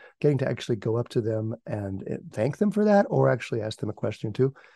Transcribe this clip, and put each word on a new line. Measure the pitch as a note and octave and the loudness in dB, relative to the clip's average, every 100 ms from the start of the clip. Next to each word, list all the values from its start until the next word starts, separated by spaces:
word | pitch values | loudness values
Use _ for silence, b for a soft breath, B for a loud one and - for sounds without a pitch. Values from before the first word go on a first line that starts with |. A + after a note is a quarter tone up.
| b - | b -2
getting | D3 C3+ | 2 2
to | C3 | 0
actually | B2+ - A#2 | -2 -2 -2
go | A#2 A2+ | 0 -2
up | A#2 | -2
to | B2+ | -2
them | A2 A2 A2 A#2 - | 0 -2 -2 -6 -6
and, | G#2+ G2 F#2+ - | -6 -4 -6 -6
uh, | - E3 | -8 -6
thank | - B2 - | -2 -2 2
them | G#3 | 0
for | G#3 | 2
that, | G#3+ G3+ G#3 | 4 4 4
or | C#3 C3+ | 4 4
actually | B2+ - A#2+ | 2 -2 -6
ask | G#2+ - | -4 -4
them | G#2+ | -6
a | |
question | - G#2 - A2 | -4 -4 -4 -4
too. | G#2 C3+ b b | 0 0 b b